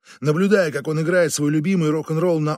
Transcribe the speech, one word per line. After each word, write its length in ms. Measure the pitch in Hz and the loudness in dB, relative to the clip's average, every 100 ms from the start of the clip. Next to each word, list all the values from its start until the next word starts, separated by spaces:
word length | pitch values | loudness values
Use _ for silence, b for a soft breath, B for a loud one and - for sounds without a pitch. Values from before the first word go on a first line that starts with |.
| B B | B B
Наблюдая, 520 | 135 151 196 202 170 | -2 2 4 2 2
как 160 | 143 156 | -2 -4
он 140 | 156 | -4
играет 320 | 160 180 165 | 0 2 0
свой 160 | - 147 | 0 0
любимый 400 | 156 156 190 156 | 0 0 0 0
рок-н-ролл 500 | 156 151 160 175 165 | -2 -2 -2 0 0
на 160 | 151 | 0